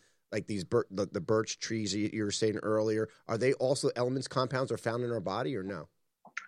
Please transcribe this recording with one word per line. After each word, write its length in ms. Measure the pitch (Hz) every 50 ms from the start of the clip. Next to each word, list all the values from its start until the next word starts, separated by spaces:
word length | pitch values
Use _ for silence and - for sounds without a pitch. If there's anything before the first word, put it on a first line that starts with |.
| _ _ _ _ _ _
like, 160 | 104 107 -
these 160 | - 107 98 87
bir-, 240 | - 117 117 - -
the, 160 | 95 95 98
the 160 | - - 101
birch 380 | 80 - 110 110 110 - - -
trees 340 | - - 113 110 107 95 98
you, 160 | 107 104 -
you 120 | - 110 107
were 80 | 101
saying 260 | - - 113 107 101 95 -
earlier. 460 | 107 107 110 107 110 110 110 110 - - - _
Are 100 | - 117
they 160 | 104 - 135 139
also 380 | - 127 131 143 - - 131 -
elements, 320 | 117 123 127 131 139 127
compounds 440 | - - 135 131 127 135 127 131 117
are 60 | 117
found 260 | - - 117 117 123 123
in 80 | 120
our 80 | 117 110
body 360 | 85 95 95 113 135 151 131
or 60 | 98
no? 260 | 95 98 98 78 76 - _ _ _ _ _ _ - - - - -